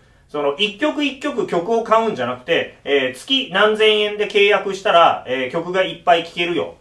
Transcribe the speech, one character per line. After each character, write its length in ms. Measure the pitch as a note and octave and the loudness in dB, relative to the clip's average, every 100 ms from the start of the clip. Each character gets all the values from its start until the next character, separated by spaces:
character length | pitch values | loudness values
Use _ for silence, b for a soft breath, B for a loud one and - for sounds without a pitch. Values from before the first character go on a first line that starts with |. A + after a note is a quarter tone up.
| B B B | B B B
そ 140 | D3 | -4
の 140 | C#3+ D3 | -4 -2
一 200 | G#3 - | -4 -2
曲 260 | D4+ D4+ | -4 -2
一 160 | C#4+ - | -4 -4
曲 260 | D4 A#3+ F3+ | -8 -4 -4
曲 260 | C4 A#3 | -4 -2
を 100 | A3+ | -2
買 220 | A3+ A3 A3+ | 2 2 0
う 60 | |
ん 20 | |
じ 80 | C3+ | -2
ゃ 40 | B2 | -6
な 100 | B2 | -6
く 80 | |
て、 340 | - D3+ - - | -2 -2 -2 -8
え 300 | C3+ C#3 B2+ | -2 0 0
ー、 0 | |
月 340 | - - C4+ - | -6 -4 -4 -2
何 280 | F#3 G#3+ G#3+ | 2 2 4
千 220 | G#3+ G#3+ | 4 4
円 180 | G#3 G#3 | 0 -2
で 100 | G#3 | -2
契 180 | G#3 G3+ | 2 4
約 280 | G3+ F#3+ | 2 0
し 80 | F#3 | -4
た 100 | G#3+ | 2
ら、 320 | E3+ E3 - A#2 | 6 6 4 -4
え 200 | C3 B2+ | -4 -4
ー、 40 | |
曲 220 | E3+ F3 | -6 -4
が 100 | F#3 | -2
い 180 | F3 D#3+ | -2 -2
っ 20 | |
ぱ 140 | - E3+ | 2 2
い 80 | |
聴 80 | E3 | 0
け 100 | F3+ | -4
る 100 | E3+ | -2
よ 200 | E3 - - | -2 -4 -8